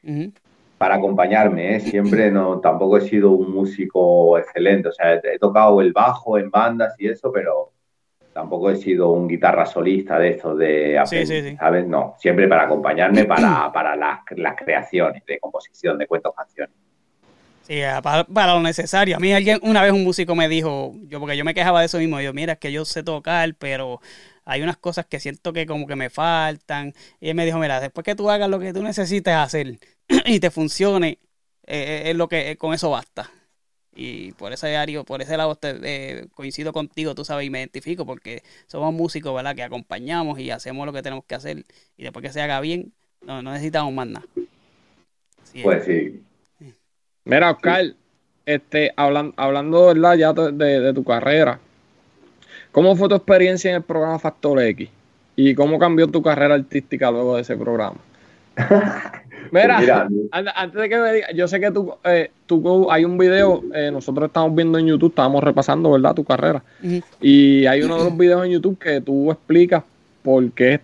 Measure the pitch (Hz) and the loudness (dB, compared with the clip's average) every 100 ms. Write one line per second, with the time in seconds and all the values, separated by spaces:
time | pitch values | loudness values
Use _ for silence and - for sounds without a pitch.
0 | 156 147 185 _ _ _ _ _ 95 98 | -8 -8 -8 _ _ _ _ _ 0 0
1 | 98 98 90 107 104 87 87 110 107 101 | 0 2 2 4 2 2 -2 -4 -2 -2
2 | 101 104 107 98 92 92 85 - 95 101 | 2 2 2 2 0 0 0 2 4 2
3 | - 107 98 92 92 95 98 - 92 92 | 2 4 4 4 2 -2 -4 -4 -4 2
4 | 90 87 85 85 85 82 92 98 85 - | 4 6 6 4 2 0 2 2 0 -2
5 | 85 85 - - 104 104 107 101 92 92 | 2 2 0 -2 2 4 6 6 4 4
6 | 120 123 - 107 98 104 117 117 113 - | 2 0 -2 -2 0 0 0 0 -4 -2
7 | 104 110 131 101 87 - 76 _ _ _ | -6 -4 -4 -2 -2 -4 -6 _ _ _
8 | _ _ _ 80 80 87 98 95 98 90 | _ _ _ -14 -8 -4 -2 -2 -2 0
9 | 87 85 87 85 90 82 82 85 85 95 | 2 2 -2 0 2 2 -2 -2 -2 -2
10 | - 80 87 85 82 78 80 76 73 73 | -2 0 0 -2 -6 -2 0 2 0 0
11 | - 170 - 156 143 143 80 90 87 76 | 0 -2 -2 -4 -8 -2 0 0 0 -4
12 | - - - 87 98 82 76 76 71 78 | -4 -4 0 2 4 4 2 0 0 0
13 | 92 104 104 80 76 76 73 78 76 76 | 2 4 4 4 2 2 -2 -4 -4 -4
14 | 76 73 - 85 78 - - 73 - 90 | -4 -6 -12 -8 -6 -6 -4 -4 -2 -2
15 | 80 - - 71 - - - _ - 73 | -2 -4 -10 -10 -8 -12 -14 _ -6 -4
16 | - 85 - - - - 73 _ _ _ | -4 -4 -4 -10 -16 -14 -14 _ _ _
17 | _ _ _ _ _ _ _ 147 139 135 | _ _ _ _ _ _ _ -6 -4 -4
18 | 131 151 170 208 185 175 165 165 - 196 | -2 -2 0 2 4 4 0 -4 -4 0
19 | 202 165 190 202 196 214 220 214 196 196 | 0 0 0 2 2 0 2 4 4 4
20 | 185 180 170 165 160 160 160 139 135 - | 0 -2 -2 0 0 0 -4 -6 -8 -12
21 | 175 143 147 143 151 165 175 175 165 170 | -18 -14 -8 -6 -4 -2 2 2 2 -2
22 | 160 147 139 135 165 156 147 143 156 165 | -4 -4 -6 -6 -8 -8 -8 -8 -8 -8
23 | 156 156 151 170 165 160 143 135 131 123 | -8 -8 -4 -2 -2 -6 -10 -8 -8 -12
24 | - - _ _ - 135 160 175 175 170 | -18 -20 _ _ -10 -6 -6 -6 -8 -8
25 | 170 139 143 147 175 165 156 151 143 139 | -10 -12 -12 -12 -10 -8 -8 -8 -10 -10
26 | 131 - 160 165 156 151 _ 143 143 - | -10 -4 -2 -2 -4 -8 _ -10 -10 -16
27 | - _ 156 165 165 165 151 131 135 - | -20 _ -8 -4 -4 -4 -4 -4 -6 -10
28 | 165 208 208 208 196 190 185 185 208 208 | -10 -4 -2 -2 -2 -4 -6 -8 -8 -6
29 | 180 196 185 160 143 156 131 117 _ _ | -4 -4 0 0 -2 -4 -8 -12 _ _
30 | _ 262 - 214 175 160 156 - 196 196 | _ 0 2 0 0 -2 -6 0 0 0
31 | 165 - _ _ _ _ _ 147 143 151 | -2 -6 _ _ _ _ _ -10 -8 -8
32 | 156 170 165 165 143 156 160 160 165 127 | -4 -4 -2 -4 -6 -8 -6 -4 -2 -4
33 | - - 107 _ _ _ _ _ _ - | -8 -16 -16 _ _ _ _ _ _ -16
34 | 123 113 92 - 98 127 151 151 147 151 | -14 -14 -16 -16 -16 -10 -6 -4 -6 -10
35 | - 135 131 160 156 151 147 131 135 143 | -12 -14 -8 -4 -4 -4 -10 -10 -10 -10
36 | 135 131 - - 135 143 156 151 147 - | -12 -16 -18 -18 -16 -12 -10 -8 -10 -8
37 | 156 127 110 147 139 131 131 120 - 175 | -8 -8 -10 -8 -8 -10 -12 -14 -12 -10
38 | 139 123 - 120 _ _ _ 147 156 165 | -10 -14 -16 -18 _ _ _ -6 -6 -4
39 | 165 160 143 131 135 139 123 123 - 101 | -6 -6 -8 -8 -8 -10 -12 -14 -14 -14
40 | 127 170 160 143 131 113 127 135 143 143 | -8 -6 -6 -8 -12 -12 -12 -12 -12 -12
41 | 135 135 _ - 143 151 - _ _ _ | -12 -14 _ -14 -12 -16 -18 _ _ _
42 | 123 117 131 143 147 135 151 175 202 _ | -18 -16 -14 -10 -6 -6 -6 -10 -12 _
43 | _ _ - 135 131 143 156 156 147 131 | _ _ -18 -16 -12 -10 -6 -6 -6 -8
44 | 120 110 - - - _ _ _ _ _ | -10 -14 -14 -14 -14 _ _ _ _ _
45 | _ _ _ _ _ 131 101 90 - 85 | _ _ _ _ _ -4 -2 0 0 -4
46 | - - _ _ _ _ 139 _ _ _ | -4 -12 _ _ _ _ -20 _ _ _
47 | _ _ - 135 170 156 165 180 175 - | _ _ -2 2 2 0 0 0 -2 -8
48 | _ _ _ _ - 147 _ 151 151 - | _ _ _ _ -6 -6 _ -2 -2 0
49 | 143 147 147 - 135 139 151 170 - 160 | 0 2 -4 -4 -2 -2 0 6 6 6
50 | 170 175 160 156 160 143 147 139 131 135 | 4 6 4 2 -2 0 2 2 2 -2
51 | 131 117 131 151 143 123 _ _ _ _ | -2 -2 0 2 2 0 _ _ _ _
52 | _ _ _ _ _ - - - 185 185 | _ _ _ _ _ -20 -2 4 4 4
53 | 196 196 - 190 180 185 190 180 165 165 | 2 0 4 4 4 2 -2 -2 -4 -4
54 | 156 160 156 - 147 135 117 107 104 _ | -2 -2 -6 -4 0 2 2 -2 -10 _
55 | _ _ _ - 135 135 147 156 175 165 | _ _ _ 2 2 4 2 2 2 4
56 | 165 165 156 143 147 147 135 139 131 139 | 2 2 0 2 2 2 0 -6 -6 -2
57 | 127 120 123 123 120 123 117 117 101 - | -2 0 -2 -2 -4 -6 -4 -4 -4 -8
58 | _ _ _ _ _ - 127 208 208 - | _ _ _ _ _ -8 2 4 4 -6
59 | - - - - - 170 233 233 127 110 | -12 -16 -20 -20 0 4 4 4 4 4
60 | 95 101 104 170 196 - 185 190 214 233 | 2 -2 -4 -6 -6 -6 -6 -4 -2 0
61 | 226 220 202 170 175 190 208 202 180 - | 2 0 -2 -4 -2 0 0 -2 -4 -4
62 | 180 175 160 _ - 170 165 185 185 160 | 0 2 0 _ 0 0 4 4 4 4
63 | 170 180 185 190 196 175 - 151 147 139 | 2 4 4 6 4 2 -2 -4 -4 -4
64 | 131 139 151 165 160 156 165 160 160 151 | -4 -4 -2 0 2 2 2 2 2 4
65 | 165 160 131 143 143 139 139 143 160 135 | 2 2 2 2 2 2 0 2 4 4
66 | 139 165 - 131 156 139 _ _ 180 175 | 4 0 0 0 0 -2 _ _ -6 -6
67 | - _ 139 143 139 139 131 139 - 165 | -6 _ 6 8 8 6 4 4 0 0
68 | 170 165 175 175 180 175 185 190 170 147 | 0 4 4 4 2 0 -2 -4 -2 -2
69 | - 139 147 156 - 160 175 175 - _ | 0 0 0 -2 2 4 6 2 -2 _
70 | _ _ 135 131 123 - 127 143 | _ _ 2 2 2 2 2 2